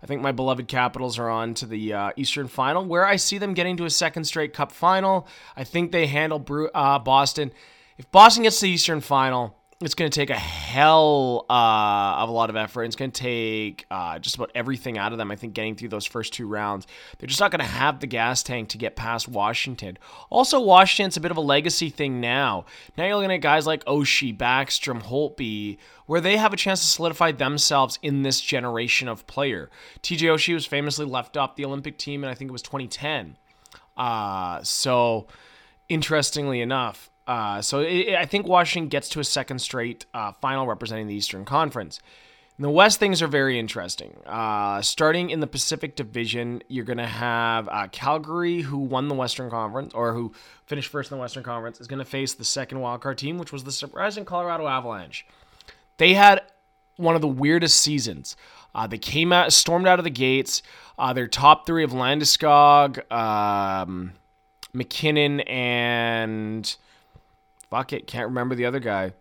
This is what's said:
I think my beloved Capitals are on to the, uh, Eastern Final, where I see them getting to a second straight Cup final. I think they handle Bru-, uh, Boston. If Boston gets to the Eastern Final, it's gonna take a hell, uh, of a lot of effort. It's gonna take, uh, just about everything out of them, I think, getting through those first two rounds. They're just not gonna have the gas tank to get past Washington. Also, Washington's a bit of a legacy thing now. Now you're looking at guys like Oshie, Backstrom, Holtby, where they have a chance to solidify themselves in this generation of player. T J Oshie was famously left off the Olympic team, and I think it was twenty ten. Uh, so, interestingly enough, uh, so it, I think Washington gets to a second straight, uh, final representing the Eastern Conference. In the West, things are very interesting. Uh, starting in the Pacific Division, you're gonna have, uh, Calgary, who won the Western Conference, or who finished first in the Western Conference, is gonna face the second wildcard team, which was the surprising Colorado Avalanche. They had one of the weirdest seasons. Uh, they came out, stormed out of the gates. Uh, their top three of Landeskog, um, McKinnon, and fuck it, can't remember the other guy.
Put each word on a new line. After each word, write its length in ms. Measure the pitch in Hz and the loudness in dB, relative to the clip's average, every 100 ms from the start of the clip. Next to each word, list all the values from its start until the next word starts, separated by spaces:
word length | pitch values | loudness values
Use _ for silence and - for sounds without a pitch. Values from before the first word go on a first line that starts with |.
I 20 | 127 | -8
think 160 | 139 | -6
my 120 | 135 | -4
beloved 340 | 131 131 127 120 | -2 -2 -2 -4
Capitals 500 | 131 123 120 127 113 | -2 -2 -4 -8 -6
are 120 | 117 | -4
on 240 | 113 117 | -2 -4
to 120 | 113 120 | -6 -8
the, 280 | 110 107 | -6 -6
uh, 180 | 104 101 - | -4 -4 -4
Eastern 320 | 139 147 131 | -4 -4 -6
Final, 340 | - 131 165 | -2 0 0
where 220 | 190 170 190 | 0 2 2
I 100 | 196 | 2
see 220 | - 202 | 0 -2
them 160 | 202 | -4
getting 240 | 180 180 175 | -2 -2 -2
to 80 | 170 | -2
a 40 | |
second 360 | - 170 165 156 | 0 0 -2 -6
straight 280 | - 151 | -4 -4
Cup 200 | - 143 | -4 -6
final. 560 | - 170 190 190 190 - - - - | 0 2 2 2 0 -2 -20 -20 -14
I 80 | |
think 300 | 131 170 175 | -6 -2 0
they 140 | 175 156 | 0 0
handle 320 | 143 156 156 | 0 0 -2
Bru-, 320 | 139 143 156 - | -4 -4 -2 0
uh, 240 | 139 139 | 2 2
Boston. 540 | 120 135 139 - 143 - - - _ _ | 4 4 4 0 -6 -8 -20 -20 _ _
If 140 | - | 4
Boston 320 | 190 220 226 | 12 12 10
gets 160 | 226 214 | 2 2
to 60 | 196 | 0
the 60 | |
Eastern 280 | 175 - 160 | 0 0 -2
Final, 560 | - 139 131 127 120 - _ _ | 0 2 2 0 -6 -10 _ _
it's 140 | 170 - | -6 -2
gonna 140 | 160 | -2
take 200 | 143 139 | 0 -2
a 60 | 120 | -2
hell, 1080 | - - - 123 151 160 151 147 131 120 - | -6 -8 -6 6 8 8 8 6 2 0 2
uh, 680 | 123 117 110 104 101 101 76 | 4 6 4 4 2 2 0
of 100 | 113 | -2
a 20 | |
lot 180 | 117 113 | 0 0
of 60 | 110 | 0
effort. 280 | 107 123 | -6 -6
It's 120 | 117 - | -8 -6
gonna 160 | 135 | -8
take, 760 | 120 127 120 113 110 107 98 - | -6 -6 -4 -2 -4 -6 -8 -12
uh, 260 | 95 87 82 | -8 -8 -8
just 180 | - - | -8 -6
about 140 | 120 120 | -6 -6
everything 420 | 120 131 131 107 | -4 -6 -6 -4
out 140 | 101 | -4
of 60 | 113 | -4
them, 120 | 104 | -8
I 60 | 101 | -8
think, 180 | 117 | -10
getting 220 | 107 110 107 | -6 -6 -8
through 140 | 117 | -8
those 160 | 104 101 | -8 -8
first 260 | 120 110 | -8 -10
two 160 | - 113 | -10 -8
rounds. 400 | 104 104 98 - - - - | -4 -4 -6 -10 -20 -20 -16
They're 100 | - | -6
just 140 | 135 | 0
not 100 | 202 | 0
gonna 140 | 180 127 | 0 -4
have 340 | 117 139 135 | 0 -2 -2
the 80 | 135 | -6
gas 360 | 117 117 127 | -2 0 -2
tank 260 | - 123 107 | -4 -6 -8
to 80 | 107 | -6
get 180 | 113 - | -8 -6
past 320 | 117 117 117 | -6 -6 -6
Washington. 680 | 117 104 - - 123 101 90 - - - | -4 -2 -2 -6 -8 -12 -14 -20 -20 -2
Also, 280 | - 262 285 | 2 4 2
Washington's 560 | 220 185 190 - 196 175 | 8 10 10 4 0 -2
a 20 | |
bit 120 | 165 | -4
of 60 | 165 | -2
a 40 | |
legacy 480 | 147 143 156 147 165 | 2 2 2 -2 -4
thing 320 | - 139 127 | -4 -6 -4
now. 420 | 120 127 139 98 - - - - | -2 0 0 -2 -8 -20 -18 -4
Now 100 | 180 | -2
you're 80 | 208 | 0
looking 160 | 196 | 0
at 80 | 185 | 0
guys 260 | 151 151 151 | 2 2 2
like 160 | 156 | -4
Oshie, 540 | - 147 139 - 135 104 | -2 0 2 0 -2 -4
Backstrom, 680 | 123 127 135 - - 120 | 0 0 0 -4 -4 -8
Holtby, 760 | 98 131 147 - 123 107 104 98 - - - | -6 -4 -4 -4 -8 -6 -8 -10 -16 -20 -4
where 160 | 160 | 0
they 160 | 175 208 | 2 4
have 160 | 214 | 2
a 40 | 202 | 2
chance 220 | - 190 | -2 0
to 80 | - | 0
solidify 460 | - 165 160 170 | 0 -2 2 0
themselves 680 | 135 135 147 - 143 131 - | 2 -2 2 2 4 2 0
in 220 | 151 139 | -2 0
this 160 | 139 135 | 0 -2
generation 680 | - 135 123 117 120 - 127 | -2 -4 -2 -4 0 0 -2
of 180 | 110 - | -8 -8
player. 420 | - 139 101 73 - - - | -4 -2 -2 -8 -18 -20 -12
T 140 | - 170 | -6 0
J 120 | 160 | 2
Oshie 260 | 156 156 | 2 2
was 120 | 170 156 | 0 -2
famously 400 | 143 147 143 147 | -4 -2 -4 -4
left 300 | 127 123 147 | -6 -6 -4
off 220 | 135 - | -4 -4
the 80 | 139 | -8
Olympic 320 | 139 147 143 | -8 -10 -12
team, 260 | - 143 | -10 -8
and 80 | 139 | -8
I 40 | 123 | -10
think 120 | 135 | -12
it 60 | |
was 80 | 123 | -14
twenty 260 | - 143 123 | -10 -10 -8
ten. 480 | - 147 151 87 - _ _ _ - _ - | -8 -6 -6 -6 -16 _ _ _ -20 _ -6
Uh, 680 | 123 113 104 95 90 85 | -4 -2 -4 -4 -4 -6
so, 640 | - - 139 123 120 113 - - - - _ _ _ | -6 -4 0 4 4 2 -6 -20 -20 -20 _ _ _
interestingly 720 | 160 151 156 139 147 143 127 | -4 0 0 0 -2 -4 -2
enough, 480 | 120 131 120 98 - _ - | -2 -2 -4 -8 -20 _ -6
uh, 360 | 120 107 101 | -4 -4 -4
so 180 | - 139 | -4 -2
it, 360 | 156 180 185 185 | 0 0 2 0
I 100 | 165 | 0
think 220 | 202 180 | -2 4
Washington 420 | 180 175 180 156 | 4 4 -2 -2
gets 180 | 143 - | -4 -4
to 120 | 156 | -6
a 20 | |
second 360 | 139 - 127 131 | -4 -4 -4 -6
straight, 460 | - 131 120 120 - | -6 -4 -6 -8 -12
uh, 200 | 120 104 98 | -8 -10 -6
final 260 | 135 135 127 | -4 -2 -2
representing 400 | 107 117 110 107 | -4 -6 -8 -6
the 80 | 104 | -6
Eastern 300 | 101 95 98 | -6 -8 -4
Conference. 560 | 143 156 127 87 - - - - _ _ _ | -2 -2 -4 -10 -14 -20 -20 -20 _ _ _
In 60 | |
the 60 | 143 | 0
West, 300 | 151 208 214 | 6 6 6
things 220 | 208 180 | 0 0
are 60 | 160 | 0
very 300 | 143 135 123 | 0 0 -2
interesting. 600 | 113 117 92 - - - - | -4 -8 -10 -10 -12 -20 -12
Uh, 560 | 107 110 104 104 101 | -6 -2 -2 -2 -2
starting 480 | 101 - 156 165 175 | -4 0 2 2 -2
in 100 | 160 | -4
the 80 | 147 | -4
Pacific 480 | 139 - 151 147 - | -4 -4 -4 -8 -8
Division, 640 | 117 120 117 117 120 120 - | -8 -6 -4 -4 -6 -8 -10
you're 160 | 131 | -10
gonna 240 | 117 123 117 | -6 -6 -6
have, 600 | 110 120 117 117 113 107 | -4 -2 0 0 -2 -2
uh, 180 | 104 98 | -6 -6
Calgary, 640 | - 131 156 151 170 175 175 | -6 -2 -2 -4 -4 -2 -2
who 180 | 143 139 | -4 -4
won 300 | 135 131 143 | -2 -2 -2
the 80 | 139 | -2
Western 340 | 123 - 127 | -4 -4 -6
Conference, 440 | 117 110 117 139 | -6 -6 -6 -8
or 180 | - 117 | -4 -2
who 220 | 117 117 - - - _ | -2 -8 -10 -20 -20 _
finished 240 | 143 135 | -8 -8
first 220 | 147 127 | -8 -10
in 60 | 139 | -10
the 40 | |
Western 220 | 123 135 | -10 -12
Conference, 360 | 123 120 113 113 | -10 -10 -10 -14
is 80 | 117 | -12
gonna 160 | 135 | -10
face 300 | 131 139 135 | -8 -6 -6
the 100 | - | -6
second 360 | 117 - 127 135 | -6 -6 -6 -8
wildcard 360 | 123 120 139 131 | -8 -6 -8 -8
team, 220 | 139 175 | -6 -8
which 160 | 165 | -10
was 100 | 143 | -12
the 80 | 131 | -10
surprising 540 | 135 139 - 196 208 185 | -10 -10 -6 -6 -6 -8
Colorado 420 | 175 175 165 151 | -6 -4 -4 -2
Avalanche. 580 | 131 120 107 85 - - _ _ _ - - _ _ | -4 -4 -10 -12 -16 -16 _ _ _ -20 -20 _ _
They 160 | 165 190 | 6 10
had 260 | 202 196 - _ _ _ _ - | 10 8 2 _ _ _ _ -4
one 180 | 170 165 | 2 2
of 60 | |
the 60 | 151 | 2
weirdest 500 | 127 143 165 165 - | 0 2 2 4 4
seasons. 560 | 151 147 117 80 65 - - - - - | 4 0 -4 -8 -14 -18 -20 -20 -14 -8
Uh, 100 | 110 | -6
they 120 | 110 | -6
came 340 | - 139 165 | -4 0 4
out, 220 | 180 160 | 4 6
stormed 340 | - - 170 185 | 4 4 2 4
out 100 | 180 | 4
of 60 | |
the 80 | 165 | 2
gates. 500 | 127 131 131 131 - - - - - | 0 2 2 0 -6 -8 -20 -20 -4
Uh, 140 | 127 | -2
their 140 | 127 120 | -2 -4
top 380 | - 139 156 - | 6 8 8 6
three 200 | 165 156 | 0 0
of 60 | |
Landeskog, 1160 | 127 127 147 147 - 156 147 147 147 143 131 - | 0 0 2 2 2 6 8 10 8 6 0 -6
um, 1040 | 117 113 107 104 101 98 95 90 92 92 90 _ _ _ _ - 127 | -2 0 0 2 0 0 -2 -4 -8 -10 -14 _ _ _ _ -14 -10
McKinnon, 720 | 127 - 156 151 147 143 - | -8 -4 0 2 2 0 -4
and 1300 | 127 123 120 120 120 117 113 113 110 110 110 107 - _ _ _ - _ _ _ _ - | -4 -2 0 0 0 0 -2 -4 -6 -6 -6 -8 -10 _ _ _ -20 _ _ _ _ -8
fuck 220 | - 131 | -8 -6
it, 140 | - - | -8 -10
can't 220 | 120 113 | -8 -6
remember 260 | 127 123 | -4 -4
the 120 | 127 120 | -2 -2
other 140 | 135 | -2
guy. 340 | 117 101 95 95 | -4 -4 -4 -10